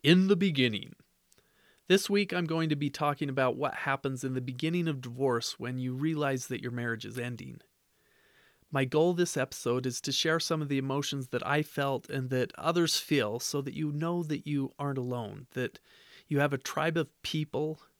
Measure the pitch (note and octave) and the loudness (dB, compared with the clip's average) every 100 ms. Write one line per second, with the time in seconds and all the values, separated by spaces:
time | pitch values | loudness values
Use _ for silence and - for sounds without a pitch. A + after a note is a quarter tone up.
0 | C#3 F3+ F#3+ G3 G3 C#3+ B2+ G#2+ - - | 8 6 6 4 4 4 2 2 -8 -20
1 | _ _ _ _ _ _ _ _ _ F#3 | _ _ _ _ _ _ _ _ _ 4
2 | - G3+ G3 F3+ E3 E3 D#3+ D3 C#3+ - | 4 2 2 0 0 0 2 2 0 0
3 | D3 C#3+ C#3+ C3 B2+ A#2+ C#3 - - C#3 | 0 0 -2 2 2 2 -2 -2 -2 -2
4 | C#3 C3 C3+ B2+ B2+ B2+ D#3 F3 E3 C#3 | -2 -4 -2 -2 -4 -4 -2 0 0 -2
5 | A#2+ A#2+ C3+ A#2 - - A#2+ B2+ B2+ B2+ | -6 -2 2 2 -2 -6 -6 -4 -4 -2
6 | D#3 D#3 C#3+ C3 - B2 A#2+ A#2+ A#2+ A2+ | -2 0 0 -2 -4 -6 -6 -4 -4 -4
7 | A2 A#2 A#2+ A#2+ C3 B2 _ _ _ _ | -6 -8 -8 -8 -12 -16 _ _ _ _
8 | _ _ _ _ _ _ _ C#3 C3 D3+ | _ _ _ _ _ _ _ 0 2 4
9 | E3+ F3 F3 D3 C3 - - B2+ B2+ A#2+ | 4 4 0 0 -4 -2 0 0 0 -4
10 | - C#3 D#3+ D#3+ - D#3+ D3 C#3 C3+ C3+ | -2 0 2 0 0 -2 0 -2 0 -2
11 | C#3 C#3 B2+ B2 - C#3+ D3+ - C#3 C3 | -2 -4 -4 -4 0 0 0 -2 0 -2
12 | - C3+ B2+ B2+ B2 - D#3 E3+ E3+ - | -4 -6 -2 0 0 -2 0 2 2 2
13 | - D3 G#2 A#2 - C#3+ C#3 - D3+ D3 | 2 2 2 -2 -4 -4 -4 -4 -4 -2
14 | E3 F3 D#3 D3+ - D3 C3+ - C#3+ C3+ | -2 -2 -2 -4 -2 -2 -2 -4 -4 -2
15 | B2 B2 G#2+ G2+ B2 B2+ B2 - _ - | -2 -4 -6 -10 -10 -6 -6 -6 _ -20
16 | - - _ C#3+ C#3+ C#3 - - D#3 E3 | -20 -20 _ 0 2 0 -4 -2 0 0
17 | D3 _ - D#3 D3+ B2 D#3 D#3 - | -4 _ -6 -4 -2 -4 -4 -6 -14